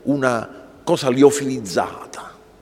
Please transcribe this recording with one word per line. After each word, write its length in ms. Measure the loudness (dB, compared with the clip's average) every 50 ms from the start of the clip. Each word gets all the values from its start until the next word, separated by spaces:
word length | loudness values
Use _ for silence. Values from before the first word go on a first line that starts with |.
| -4
una 680 | -2 -2 0 0 0 0 0 -4 -8 -12 -20 -20 -20 -20 -8 -2
cosa 260 | -2 -2 0 0 0
liofilizzata, 1200 | 4 6 6 6 6 4 -2 -4 -4 -6 -6 -4 -2 -2 -2 -2 -4 -12 -16 -16 -16 -16 -16 -16 -18 -20 -20 -20 -20 -20